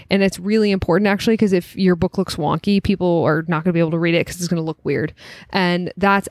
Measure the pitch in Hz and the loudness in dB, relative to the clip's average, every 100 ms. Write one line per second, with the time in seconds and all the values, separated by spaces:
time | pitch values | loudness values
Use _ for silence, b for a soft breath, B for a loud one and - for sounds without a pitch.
0 | - 196 196 - 185 220 208 190 - 170 | -2 0 0 -2 -2 0 2 0 0 2
1 | 208 196 - 220 214 185 - - 185 175 | 2 2 0 2 2 0 -2 0 2 2
2 | 185 - 185 - 147 151 - 202 - 196 | 0 -2 -4 -4 -2 -2 0 0 0 0
3 | 180 170 131 156 160 156 175 170 160 165 | 0 2 2 0 -2 -2 0 0 0 0
4 | 170 170 - 175 175 170 160 - - 139 | 0 0 -2 -6 -4 -4 -4 -6 -4 -4
5 | 151 B B B B 196 180 175 175 - | -4 B B B B -2 0 0 -4 0
6 | 196 196 - | 2 2 0